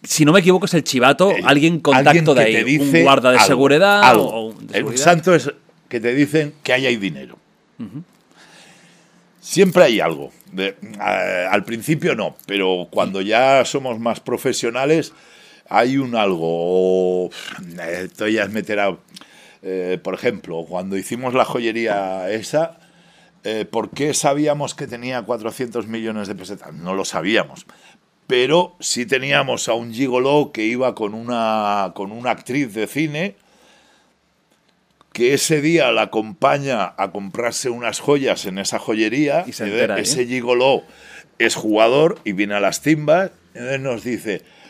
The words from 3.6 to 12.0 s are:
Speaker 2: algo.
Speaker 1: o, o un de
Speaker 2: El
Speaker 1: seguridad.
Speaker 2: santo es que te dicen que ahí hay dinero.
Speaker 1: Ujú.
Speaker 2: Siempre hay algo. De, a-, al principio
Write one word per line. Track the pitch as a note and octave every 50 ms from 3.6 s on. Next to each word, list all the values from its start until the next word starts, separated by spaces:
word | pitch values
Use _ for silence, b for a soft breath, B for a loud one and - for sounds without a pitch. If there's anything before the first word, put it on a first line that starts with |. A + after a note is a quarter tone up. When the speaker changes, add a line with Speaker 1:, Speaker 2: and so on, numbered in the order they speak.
| C#3 C3+ C#3+ D#3 F#3+ G3+ G3+ G#3
Speaker 2:
algo. | - B2+ A#2+ G#2+ - A2+
Speaker 1:
o, | G#2+
o | A2+ A2 A2+
un | G#2+ - A2
de | G#2+ - G#2
Speaker 2:
El | -
Speaker 1:
seguridad. | G#2+ A#2 B2+ C#3
Speaker 2:
santo | E3+ F3 D#3+ D3+ F#3 F3
es | D3+ - C#3+ - - _ _ _ _ _ -
que | - A#2
te | G#2+ A#2+ B2
dicen | C#3+ C#3+ C#3+ D3 D#3+ D3+ D3 - _
que | - -
ahí | B2+ C3 C3+
hay | B2+ B2
dinero. | A2 G2 F#2 D#2 C#2 C2+ B1+ - _ _ _ _ _ _ _ _ -
Speaker 1:
Ujú. | A#2 - G2+ D3 F3 _ _ _ _ _ b b b b b b b b b b b b b b b b b b b b _ _
Speaker 2:
Siempre | - - - D#3+ G3+ F#3 D#3 F3 F3
hay | C#3 A2+ F#2+
algo. | D#2+ E2 D#2+ C#2+ C#2+ C2 _ _ _ -
De, | - F#2 F#2+ G2 G2 - G2+ A2 G#2+ G2+
a-, | G2+ G2 G2 F#2+ F#2 F#2+ F#2 F2+ F2+ F#2
al | F#2+ G#2 F2+
principio | - A#2 A2+ G#2+ - E3 D3+